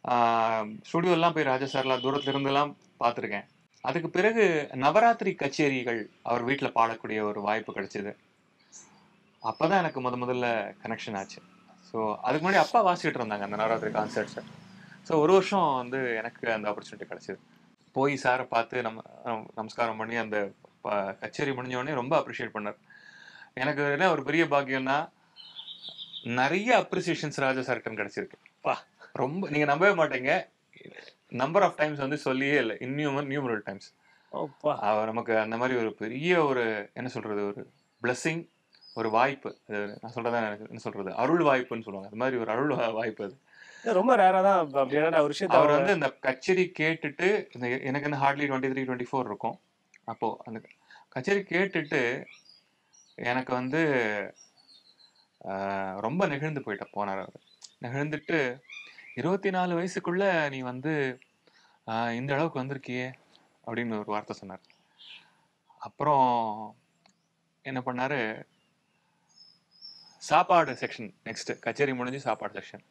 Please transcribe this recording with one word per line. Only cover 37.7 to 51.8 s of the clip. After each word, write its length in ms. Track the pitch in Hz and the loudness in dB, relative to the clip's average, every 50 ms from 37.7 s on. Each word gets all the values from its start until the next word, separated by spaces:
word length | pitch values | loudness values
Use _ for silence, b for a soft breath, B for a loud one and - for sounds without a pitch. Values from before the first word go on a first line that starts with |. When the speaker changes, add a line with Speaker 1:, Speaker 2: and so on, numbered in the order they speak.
| _ _ _ _ _ _ | _ _ _ _ _ _
Speaker 1:
பிளெஸிங், 460 | - 120 123 - - 160 160 165 170 _ _ _ _ _ _ _ _ - - | -2 -2 -2 0 -2 -2 -2 -2 -8 _ _ _ _ _ _ _ _ -12 -6
ஒரு 160 | 113 113 110 | -2 -2 2
வாய்ப்பு, 460 | 107 113 127 139 147 - - 104 - _ _ - | 4 4 4 4 2 -4 -10 -12 -12 _ _ -8
அது 300 | 107 104 104 101 104 - | -6 -6 -6 -6 -8 -12
நான் 120 | - 113 123 | -14 -10 -10
சொல்றதா, 520 | 123 113 117 117 117 110 107 104 104 107 | -4 -4 -2 0 0 -2 -2 -6 -8 -12
என்ன 100 | - - | -14 -14
சொல்றது, 380 | 113 - - - - 98 92 - | -10 -10 -8 -8 -6 -8 -6 -2
அருள் 240 | - 123 135 165 175 | 0 2 2 4 4
வாய்ப்புன்னு 300 | 160 147 135 127 127 - | 6 4 4 4 0 -4
சொல்லுவாங்க, 380 | 120 113 113 110 98 98 95 | -8 -8 -8 -10 -12 -12 -12
அது 100 | 101 107 | -12 -6
மாதிரி 200 | 110 123 135 131 | -2 -2 0 0
ஒரு 140 | 120 113 110 | -2 -2 0
அருள் 240 | 107 120 139 151 135 | 0 0 0 0 0
வா-, 180 | 120 120 113 | 0 0 0
வாய்ப்பு 320 | 110 110 117 113 104 - 104 | 0 -2 -4 -4 -4 -6 -8
அது. 140 | 98 92 _ _ B B B B B B B B | -8 -8 _ _ B B B B B B B B
Speaker 2:
இது 80 | 226 | 2
ரொம்ப 240 | 220 185 202 254 254 | 2 4 6 6 6
ரேரா 260 | 220 190 185 190 190 | 8 8 6 6 6
தான் 20 | 185 | 4
அப்ப-, 220 | 196 196 180 165 | 6 4 4 2
அப்படி 280 | 143 135 139 139 127 139 | 0 2 0 2 2 2
என்னடா 240 | 147 156 165 160 160 | 2 2 4 4 4
ஒரு 80 | 147 | 4
விஷயத்தை 340 | 147 147 - 196 180 - - | 4 2 -2 0 6 6 8
Speaker 1:
அவர் 100 | 151 147 | 8 8
Speaker 2:
அவர் 0 | |
Speaker 1:
வந்து 240 | 147 143 139 139 196 | 6 6 6 4 4
இந்த 160 | 165 143 131 | 4 2 -2
கச்சேரி 600 | - _ - 131 131 - - - 185 180 180 - - - | -2 _ -2 -2 -2 0 0 2 2 2 2 0 0 0
கேட்டுட்டு, 720 | 156 160 160 156 - 147 127 - 170 190 214 202 196 - | 0 0 0 0 -4 -6 -4 0 2 2 2 2 -2 -6
இந்த, 160 | - 120 127 120 | -8 -6 -2 -2
எனக்கு 420 | 123 131 - 131 131 147 143 147 | -2 -2 -2 -2 -2 -2 -2 -2
வந்து 160 | 147 135 139 | 0 2 2
hardly 220 | 139 139 143 147 135 | 2 2 2 0 0
twenty 240 | 135 131 131 135 | 0 0 0 0
three, 40 | 131 | -2
twenty 300 | 135 135 127 127 123 123 - | -2 -2 -4 -4 -4 -4 -4
four 120 | - 135 123 | -2 -2 -2
இருக்கும். 360 | 107 104 - - 110 98 - _ _ _ _ _ _ _ _ _ | -2 -6 -6 -6 -8 -8 -10 _ _ _ _ _ _ _ _ _
அப்போ 320 | - 113 _ 117 110 - - - | -12 -8 _ -4 -4 -4 -6 -12
அந்த 160 | 120 110 110 - - - b b b b b b b | -12 -12 -14 -14 -16 -20 b b b b b b b
கச்சேரி 320 | - 131 127 196 202 202 | -10 -6 0 0 0 0
கேட்டுட்டு 840 | 196 - 165 175 196 196 - 165 | 0 0 0 0 0 2 0 -4